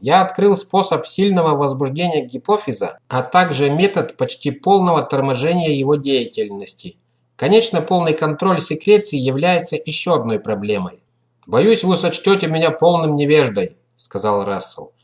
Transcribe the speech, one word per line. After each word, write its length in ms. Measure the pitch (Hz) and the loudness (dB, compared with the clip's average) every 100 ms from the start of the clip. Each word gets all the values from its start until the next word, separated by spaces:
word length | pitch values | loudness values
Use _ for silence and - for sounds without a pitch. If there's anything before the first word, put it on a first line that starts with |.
«Я 200 | 117 180 | 2 2
открыл 340 | 185 - 202 190 | 2 2 2 2
способ 500 | - 196 190 117 - | 0 -2 0 -2 -4
сильного 500 | - 202 185 160 143 | -2 2 2 2 2
возбуждения 720 | 143 135 139 143 175 156 123 | 0 -2 -4 -2 -2 -2 -4
гипофиза, 720 | 127 - - - 110 98 - - | -6 -2 -2 -2 -6 -8 -10 -8
а 140 | 127 | -6
также 480 | 127 180 170 135 143 | 0 2 2 0 0
метод 480 | 147 196 180 - - | 2 0 0 -4 -4
почти 340 | - - 147 | -6 -6 -8
полного 520 | - 190 196 180 160 | -4 2 2 4 0
торможения 680 | - 139 135 127 151 175 160 | 0 0 0 0 -2 -2 0
его 240 | 143 135 147 | 0 0 0
деятельности. 1040 | 139 131 117 - 104 98 98 - 92 - _ _ _ - | 0 -2 -2 -4 -6 -8 -14 -16 -18 -20 _ _ _ -4
Конечно, 460 | 147 214 226 175 | 2 4 2 -2
полный 320 | 156 180 165 | 0 0 0
контроль 480 | 156 156 147 190 175 | 0 -2 -2 0 0
секреции 560 | - 156 - 208 202 143 | -2 -2 4 4 4 -4
является 580 | 131 131 175 175 170 151 | -2 0 2 0 -2 -8
ещё 380 | - 151 - | -6 -6 -2
одной 260 | 156 117 107 | 0 0 -4
проблемой». 640 | 110 101 104 104 90 - _ _ _ _ - | -4 -6 -2 -4 -4 -12 _ _ _ _ -2
«Боюсь, 380 | 120 196 226 | 2 4 4
вы 140 | 185 175 | 2 0
сочтёте 500 | 175 - 202 196 165 | 0 0 2 2 0
меня 240 | 160 165 | 0 0
полным 440 | 156 165 170 156 147 | 2 2 2 0 0
невеждой», 600 | 143 151 131 101 92 - _ _ | 4 4 4 0 -4 -6 _ _
сказал 400 | - 101 104 101 | -14 -6 -2 0
Рассел. 500 | 98 95 - - - _ | -2 -6 -8 -16 -20 _